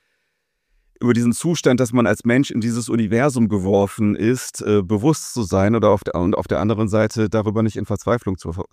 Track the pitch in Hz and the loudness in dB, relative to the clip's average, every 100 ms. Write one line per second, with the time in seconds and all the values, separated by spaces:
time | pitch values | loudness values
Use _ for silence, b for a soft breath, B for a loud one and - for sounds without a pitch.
0 | _ _ _ _ _ _ _ _ _ - | _ _ _ _ _ _ _ _ _ -2
1 | 120 120 120 110 160 160 147 135 123 123 | 0 2 2 0 -2 0 2 2 2 0
2 | 95 107 117 123 139 120 113 117 113 117 | 0 0 2 2 0 -2 -2 -4 -2 -2
3 | 107 113 143 127 113 104 92 98 101 - | 0 0 0 2 0 0 2 2 0 0
4 | 107 101 107 127 - - - 104 92 107 | -2 0 0 0 -4 -8 0 0 2 0
5 | 131 156 - 123 98 98 101 113 104 98 | 2 0 -2 -6 -2 0 2 4 4 4
6 | - 80 90 - - 80 101 107 110 107 | 0 -2 0 0 -2 -2 0 0 0 0
7 | 110 113 107 110 107 104 113 - - 101 | 0 0 0 0 0 0 0 -2 -4 -4
8 | - 120 - 92 90 82 - | -2 -2 -2 -6 -6 -10 -10